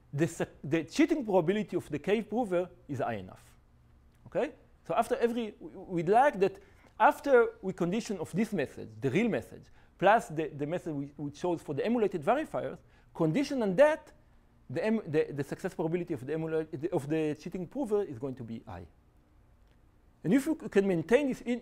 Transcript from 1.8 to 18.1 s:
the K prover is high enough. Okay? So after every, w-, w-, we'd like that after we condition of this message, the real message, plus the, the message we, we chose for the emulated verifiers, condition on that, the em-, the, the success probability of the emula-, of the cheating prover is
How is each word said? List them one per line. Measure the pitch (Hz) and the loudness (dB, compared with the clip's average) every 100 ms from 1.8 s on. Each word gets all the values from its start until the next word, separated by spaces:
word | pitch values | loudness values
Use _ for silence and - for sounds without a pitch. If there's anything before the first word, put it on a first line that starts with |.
| - | -4
the | 143 | -4
K | - 226 | 0 -2
prover | - 220 214 175 180 - - | 0 -4 0 -2 -2 -8 -8
is | 131 | -4
high | 117 | -4
enough. | 107 92 - - - _ - _ - - _ - | -4 -8 -16 -20 -20 _ -20 _ -20 -20 _ -8
Okay? | 175 285 - - - - | -4 -4 -6 -20 -16 -2
So | - | 0
after | 226 247 | 2 2
every, | 233 240 214 | 2 0 -4
w-, | - 160 | -8 -16
w-, | 190 - | -16 -6
we'd | 175 165 | -2 4
like | 226 285 208 | 6 6 4
that | 190 - - - - - | 0 0 -14 -20 -20 4
after | 240 285 285 240 226 - | 4 4 4 6 6 0
we | 190 | -8
condition | - 175 220 - 190 | -2 -2 -2 -4 -6
of | 160 | -4
this | 170 226 | -2 0
message, | 180 127 - 104 110 | -2 -4 -6 -14 -6
the | 135 | 0
real | 151 240 | 2 2
message, | 131 - - - - - - | 0 -4 -16 -20 -20 -20 2
plus | 185 220 - | 6 6 2
the, | 151 156 139 | -4 -6 -4
the | 147 | -4
message | 175 175 | -4 -4
we, | 143 143 - | -6 -8 -8
we | 143 | -8
chose | - 180 165 | -4 -2 -2
for | - | -4
the | 139 214 | -4 0
emulated | 240 208 175 | 2 0 0
verifiers, | 147 269 302 131 131 175 - - - | 0 0 0 -4 -6 -8 -18 -20 -16
condition | - 160 196 285 269 | 0 2 2 0 0
on | 202 180 | 0 6
that, | 294 311 - - _ - _ _ - | 6 6 -6 -20 _ -20 _ _ -8
the | 143 | -2
em-, | 214 220 - | 0 0 0
the, | 151 - | 0 0
the | 143 | -4
success | 139 160 180 - | -6 -6 -6 -4
probability | 165 180 170 139 | -2 -2 -2 -6
of | 131 | -4
the | |
emula-, | 160 160 160 156 139 156 | -4 -2 -2 -4 -6 -2
of | 170 135 | -2 0
the | 160 156 143 | 0 0 -4
cheating | 180 185 170 | -8 -8 -8
prover | 262 233 208 | -6 -2 0
is | 185 | -2